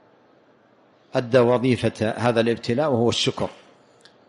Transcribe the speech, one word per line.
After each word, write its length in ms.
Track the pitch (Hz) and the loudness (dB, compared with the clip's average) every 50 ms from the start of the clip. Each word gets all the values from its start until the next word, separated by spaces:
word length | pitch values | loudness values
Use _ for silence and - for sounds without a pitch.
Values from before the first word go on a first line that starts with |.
| _ _ _ _ _ _ _ _ _ _ _ _ _ _ _ _ _ _ _ _ _ _ - | _ _ _ _ _ _ _ _ _ _ _ _ _ _ _ _ _ _ _ _ _ _ -6
أدى 260 | 131 123 117 117 127 | -4 -2 2 4 4
وظيفة 720 | 120 120 123 120 120 131 123 - - 110 - - 110 107 - 110 | 4 4 2 2 2 0 0 0 0 -2 -2 -2 -4 -4 -2 -2
هذا 240 | 110 123 113 113 | -2 0 2 2
الابتلاء 500 | 113 117 117 107 - - 120 127 156 156 | 2 0 -2 -2 -4 -4 -2 -2 -2 0
وهو 180 | 131 110 120 113 | 0 0 2 0
الشكر، 400 | 104 - - 135 - - 110 - - - - - _ _ _ _ _ _ - - _ _ _ | 0 0 -2 -4 -4 -4 -6 -8 -8 -12 -20 -20 _ _ _ _ _ _ -20 -20 _ _ _